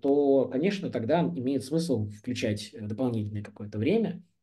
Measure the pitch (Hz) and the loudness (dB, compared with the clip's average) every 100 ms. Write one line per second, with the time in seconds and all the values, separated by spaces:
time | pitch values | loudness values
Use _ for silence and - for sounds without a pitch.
0 | 139 143 139 135 120 131 175 196 156 120 | 2 4 6 4 4 0 0 0 -4 -4
1 | 113 165 170 151 123 139 - 160 170 120 | 2 2 2 0 -2 -2 0 -2 0 0
2 | 104 104 - 120 117 104 - - 104 107 | -2 -6 -8 -2 -2 -2 -6 -10 -8 -2
3 | 131 113 104 104 101 - 107 107 120 214 | -2 0 -2 -6 -8 -12 -10 -2 2 2
4 | 202 - - _ | 0 -4 -14 _